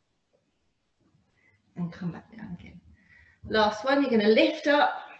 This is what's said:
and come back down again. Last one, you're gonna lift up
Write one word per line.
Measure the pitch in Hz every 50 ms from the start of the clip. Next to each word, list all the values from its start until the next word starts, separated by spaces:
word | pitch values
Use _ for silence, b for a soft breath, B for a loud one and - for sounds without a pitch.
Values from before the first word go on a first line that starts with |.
| _ _ _ _ _ _ _ _ _ _ _ _ _ _ _ _ _ _ _ _ _ _ _ _ _ _ _ _ _ _ _ _ _ _ _
and | 180 175 170
come | - - 180 170
back | - - - _ -
down | - - - 175 -
again. | - - - - _ - b b b b b b b b b b - -
Last | 220 220 214 208 - - -
one, | 262 277 285
you're | 277 233
gonna | 233 214 202 214
lift | 220 262 320 302 - - -
up | 294 285 294 277 - - - - - -